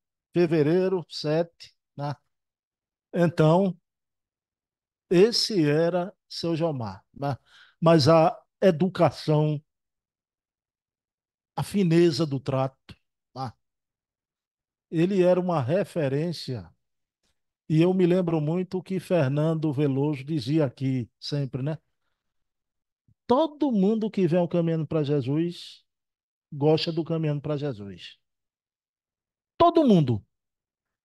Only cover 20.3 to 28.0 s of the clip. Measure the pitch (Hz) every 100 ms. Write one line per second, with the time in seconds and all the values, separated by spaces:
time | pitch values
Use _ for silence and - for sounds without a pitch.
20.3 | 160 113 156 139 - 135 131 113 _ -
21.3 | 143 135 131 139 160 _ _ _ _ _
22.3 | _ _ _ _ _ _ _ _ _ -
23.3 | 247 320 294 294 220 190 226 214 - 180
24.3 | 180 175 175 170 160 151 160 143 147 127
25.3 | 147 170 170 - - _ _ _ _ _
26.3 | _ _ 147 147 156 165 165 160 165 156
27.3 | 147 151 151 147 104 101 90